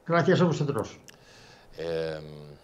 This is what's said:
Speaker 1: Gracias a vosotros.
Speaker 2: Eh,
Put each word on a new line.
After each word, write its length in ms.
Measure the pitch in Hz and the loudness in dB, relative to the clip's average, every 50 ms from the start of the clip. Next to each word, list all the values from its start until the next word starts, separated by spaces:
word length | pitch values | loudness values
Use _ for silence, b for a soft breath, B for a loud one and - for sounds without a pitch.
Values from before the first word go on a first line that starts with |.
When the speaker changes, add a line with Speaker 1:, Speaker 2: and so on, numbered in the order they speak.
| _ | _
Speaker 1:
Gracias 320 | - 165 170 156 190 180 131 175 | 0 2 2 4 4 4 6 4
a 20 | |
vosotros. 540 | 175 147 - 151 139 139 113 95 - - - - - B B B B B B B B B B B B - - | 4 2 0 -2 -2 -2 -4 -4 -6 -10 -16 -20 -20 B B B B B B B B B B B B -14 -10
Speaker 2:
Eh, 420 | 80 85 82 80 80 80 78 78 76 76 76 76 73 73 73 69 | -6 -4 -4 -2 -2 -4 -6 -8 -10 -14 -16 -16 -16 -18 -20 -20